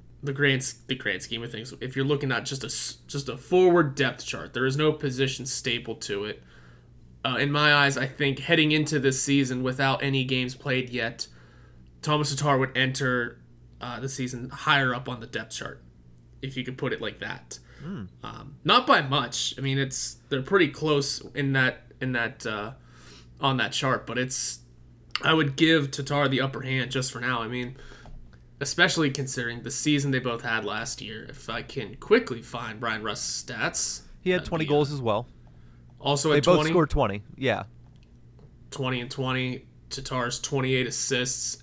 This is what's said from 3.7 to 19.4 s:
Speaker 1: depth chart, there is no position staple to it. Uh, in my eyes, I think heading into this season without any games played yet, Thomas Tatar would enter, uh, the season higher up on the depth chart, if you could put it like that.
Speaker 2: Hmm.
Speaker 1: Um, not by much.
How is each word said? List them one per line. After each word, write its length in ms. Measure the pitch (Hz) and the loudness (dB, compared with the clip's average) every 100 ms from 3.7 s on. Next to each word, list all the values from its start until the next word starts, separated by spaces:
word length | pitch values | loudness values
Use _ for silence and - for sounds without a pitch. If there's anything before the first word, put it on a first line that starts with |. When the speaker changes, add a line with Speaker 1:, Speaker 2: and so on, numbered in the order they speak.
| 175 151 131 | 8 6 4
Speaker 1:
depth 300 | 131 113 - | 0 0 -8
chart, 280 | 104 82 | -8 -6
there 120 | 120 131 | -2 0
is 120 | 139 | 2
no 140 | 151 | 2
position 540 | 151 143 127 135 - 123 | 2 -2 0 0 0 -4
staple 500 | - 127 120 117 113 | -4 -2 -4 -4 -8
to 300 | - 101 107 | -6 -4 -6
it. 180 | - - - - - - - - - 127 | -8 -14 -20 -20 -20 -20 -20 -20 -6 -2
Uh, 120 | 120 | 0
in 100 | 143 | 2
my 240 | 147 151 | 4 6
eyes, 240 | 147 139 131 | 6 6 2
I 80 | 131 | -2
think 340 | - 143 135 | 0 0 0
heading 340 | - 165 151 | 2 4 6
into 260 | 151 143 151 | 4 2 2
this 240 | 131 135 | 2 2
season 400 | - 139 127 127 | 2 2 2 0
without 400 | 127 127 135 127 | -2 0 2 2
any 220 | 139 135 127 | 2 0 0
games 280 | 127 123 | 0 -2
played 360 | 127 143 127 127 | -4 -2 -2 -2
yet, 380 | 120 117 120 - - - - - - - - | -4 -4 -6 -14 -16 -20 -20 -20 -20 -20 -8
Thomas 340 | - 151 147 135 | 0 2 2 0
Tatar 220 | 147 131 | 2 4
would 200 | 135 123 | 2 2
enter, 640 | 131 131 131 123 120 - - - - - | 0 0 0 0 -2 -8 -20 -20 -20 -14
uh, 220 | 120 117 | -12 -8
the 80 | 135 | -6
season 400 | 135 123 123 127 | -6 -6 -6 -10
higher 440 | - - 143 131 | -4 2 4 4
up 140 | 123 127 | 0 -6
on 140 | 120 | -10
the 60 | 113 | -8
depth 260 | - - | -8 -8
chart, 280 | - - - - - - - - - | -10 -10 -12 -20 -20 -20 -20 -20 -12
if 160 | 131 131 | -10 -8
you 80 | 123 | -8
could 120 | 131 | -6
put 140 | 135 | -4
it 100 | 117 | -4
like 180 | 107 - | -6 -8
that. 400 | 101 - - - - - | -10 -10 -12 -18 -18 -16
Speaker 2:
Hmm. 220 | 143 185 92 - | -12 -10 -12 -14
Speaker 1:
Um, 320 | 110 113 127 - | -14 -14 -16 -4
not 240 | 156 233 254 | 2 4 6
by 140 | 214 | 4
much. 540 | 135 143 120 - | 4 0 0 -4